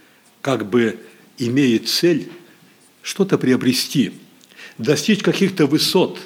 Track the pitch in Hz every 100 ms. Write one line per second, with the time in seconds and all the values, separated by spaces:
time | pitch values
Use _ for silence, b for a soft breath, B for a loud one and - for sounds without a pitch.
0 | b b b _ 139 123 104 120 113 92
1 | B B B - 120 131 131 113 - -
2 | 175 160 - - b b b b _ _
3 | - - 190 143 127 127 123 123 - 147
4 | 92 - - _ B B B - 113 147
5 | - 202 175 - 196 190 143 151 - 185
6 | 147 -